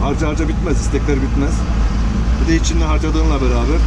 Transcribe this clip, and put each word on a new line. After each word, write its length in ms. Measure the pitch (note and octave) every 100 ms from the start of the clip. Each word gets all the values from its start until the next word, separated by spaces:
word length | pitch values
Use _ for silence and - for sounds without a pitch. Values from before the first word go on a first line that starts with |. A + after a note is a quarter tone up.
Harca 240 | C3+ C#3+ D#3
harca 200 | D3+ D#3
bitmez, 340 | - - D3
istekler 340 | - C#3 - C#3
bitmez. 380 | - - C#3 - - - - - - - - -
Bir 80 | E3
de 20 | E3
içinde 280 | - -
harcadığınla 580 | D#3 D3+ D#3 D3+ D3+ C#3+
beraber 380 | B2+ A#2+ A#2 -